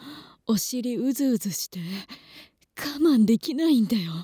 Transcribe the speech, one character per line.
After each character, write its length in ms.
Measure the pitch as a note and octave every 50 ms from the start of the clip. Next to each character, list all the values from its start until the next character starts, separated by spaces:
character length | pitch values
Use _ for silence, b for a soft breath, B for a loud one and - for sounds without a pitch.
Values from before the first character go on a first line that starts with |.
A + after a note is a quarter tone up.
| B C#4 D4+ B B B B B _ - A3
お 20 |
尻 400 | G3+ - - - B3+ A3 B3 A#3+
う 160 | F#3+ A#3 C4 C4
ず 120 | - C#4+
う 120 | C4+ B3 G#3+
ず 140 | - G3+ D#3+
し 180 | - - -
て、 100 | - F#3 E3+ E3+ F#3+ G3 F#3+ B B B B B B B B B B B B _ _ - - D4 C#4+ C#4+
我 160 | D4+ E4 C#4+
慢 80 | A#3 A3
で 140 | F#3+ A#3 A3
き 160 | - - D4
な 140 | C4+ E4 E4
い 120 | D4+ A#3+
ん 60 | A3
だ 100 | - A#3+
よ。 160 | G#3 F3 E3 D#3+ E3